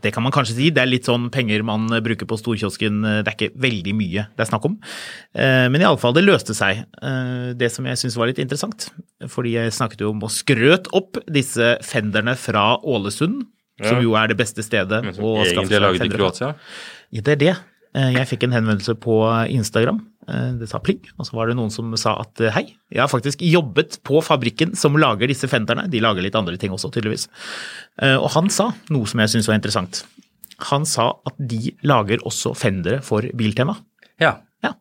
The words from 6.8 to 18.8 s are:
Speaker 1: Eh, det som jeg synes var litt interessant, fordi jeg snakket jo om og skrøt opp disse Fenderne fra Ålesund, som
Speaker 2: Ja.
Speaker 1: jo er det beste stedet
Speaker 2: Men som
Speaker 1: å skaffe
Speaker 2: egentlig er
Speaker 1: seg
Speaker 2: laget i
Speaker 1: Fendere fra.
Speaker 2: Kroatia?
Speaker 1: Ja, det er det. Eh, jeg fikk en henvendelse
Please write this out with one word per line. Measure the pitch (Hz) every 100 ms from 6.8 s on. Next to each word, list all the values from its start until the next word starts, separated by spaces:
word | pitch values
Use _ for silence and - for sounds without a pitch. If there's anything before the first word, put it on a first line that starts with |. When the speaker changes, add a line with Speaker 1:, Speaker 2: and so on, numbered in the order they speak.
| - -
Speaker 1:
Eh, | 131 131 127 127 123
det | 123 120
som | - 127
jeg | 127
synes | 127 113
var | 117
litt | 131
interessant, | 135 143 208 220 - - - _
fordi | - - 123
jeg | 117 117
snakket | 110 120 -
jo | 104
om | 107
og | 107
skrøt | - - 123 127 185 185
opp | 190 190 247 -
disse | 147 127 - 117 117
Fenderne | - 131 107 104 110 127
fra | - 107 104 123
Ålesund, | - 120 98 - 160 269 247 _ _ _
som | 104 120
Speaker 2:
Ja. |
Speaker 1:
jo | 117 107
er | 110
det | 107
beste | 110 -
stedet | 110 110 95 107
Speaker 2:
Men | 107
som | 92
Speaker 1:
å | 107 110 92
skaffe |
Speaker 2:
egentlig | 87
er | 92
Speaker 1:
seg | 104
Speaker 2:
laget | 98
i | 90
Speaker 1:
Fendere | 104 98
fra. | 95
Speaker 2:
Kroatia? | - 123 147 - - - - _
Speaker 1:
Ja, | 110
det | 110
er | 151
det. | 147 185 - _ _
Eh, | 135 135
jeg | 127 123
fikk | 110
en | 127
henvendelse | 123 110 107